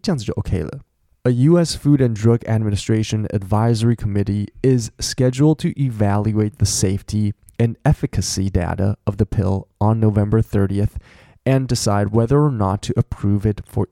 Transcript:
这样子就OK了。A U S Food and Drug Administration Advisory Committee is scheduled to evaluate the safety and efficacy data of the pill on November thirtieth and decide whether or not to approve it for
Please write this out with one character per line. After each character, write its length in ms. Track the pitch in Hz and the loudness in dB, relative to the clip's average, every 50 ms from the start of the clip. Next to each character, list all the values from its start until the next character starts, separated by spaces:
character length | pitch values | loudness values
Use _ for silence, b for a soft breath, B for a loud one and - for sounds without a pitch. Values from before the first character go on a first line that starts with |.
这 100 | - - | -4 -4
样 60 | 180 135 | -4 -2
子 80 | 101 | -4
就 80 | - - | -4 -6
OK 280 | - - - - 90 | -6 -4 -4 -4 -4
了。 180 | 82 - - 135 - _ _ _ _ _ _ _ _ | -4 -6 -10 -12 -16 _ _ _ _ _ _ _ _
A 60 | 127 | -2
U 260 | 123 120 127 151 170 175 | 0 2 4 4 4 4
S 160 | 170 156 - | 4 0 -2
Food 280 | - - 143 147 143 | -2 2 2 4 4
and 120 | 135 120 113 | 4 2 0
Drug 300 | 101 104 117 117 117 - - | 2 2 2 2 2 2 -2
Administration 800 | 113 110 110 107 101 98 - - 110 110 110 - - 110 107 - | -2 0 0 0 -2 -2 0 0 0 0 0 -2 -2 -4 -2 -2
Advisory 640 | - 104 98 92 107 104 110 117 120 107 113 120 117 | -4 -4 -2 -2 0 0 2 2 2 2 2 2 0
Committee 540 | - - 107 98 101 101 - 101 104 101 - - - | 0 -2 -2 -2 -2 -2 0 -2 -2 -4 -6 -6 -2
is 300 | - 131 131 123 110 110 - - | 0 2 2 2 0 -4 -8 -10
scheduled 580 | - - - - 127 127 127 131 147 156 160 - | -10 -8 -2 0 0 0 2 2 2 2 2 2
to 100 | - 170 - - | -2 -4 -4 -2
evaluate 760 | 139 131 113 104 104 101 101 104 104 110 107 107 107 107 - - | -4 -4 -2 0 0 2 2 2 0 0 0 0 0 0 0 -2
the 80 | 110 | -2
safety 680 | 98 - - - 95 95 101 - - - 104 107 104 104 - _ _ _ - | -2 0 0 0 0 -2 -4 -4 -4 -4 -2 -2 -2 -4 -6 _ _ _ -2
and 200 | 117 117 113 - _ | -2 -2 -2 -2 _
efficacy 640 | 151 151 - - - - 113 87 - - - 95 98 | 0 0 0 -2 -4 -4 -4 -4 -4 -4 -4 -4 -2
data 480 | - 92 87 85 85 95 98 101 104 - _ - | -2 -2 -2 -2 -2 -2 -2 -2 -2 -2 _ -6
of 80 | 101 | -2
the 100 | 101 107 | -2 -2
pill 440 | - - - 92 95 98 95 - - _ _ | -2 0 -2 0 0 -2 -4 -6 -10 _ _
on 220 | 101 107 113 113 | 0 0 2 2
November 400 | 110 107 104 107 101 104 104 113 | 2 2 2 2 0 2 2 0
thirtieth 560 | 110 - - 101 98 95 98 101 101 - - B B B B B B B B B _ | 0 0 0 0 0 0 0 -2 -2 -2 -4 B B B B B B B B B _
and 200 | 127 135 135 131 | 0 0 0 0
decide 440 | 123 127 113 - 110 104 101 104 101 | -2 -2 -2 0 0 0 0 0 0
whether 320 | 104 113 117 113 135 143 | 0 0 2 2 2 2
or 100 | 147 151 | 2 2
not 300 | 135 110 101 95 92 104 | 0 0 0 -2 -2 -2
to 120 | - - 123 - | -4 -4 -2 -2
approve 480 | - - - - - 101 101 101 101 | -2 -2 -4 -4 -2 0 0 0 0
it 160 | 110 101 - - | -2 -2 -4 -8
for 220 | - - 110 104 - | -8 -4 -4 -4 -4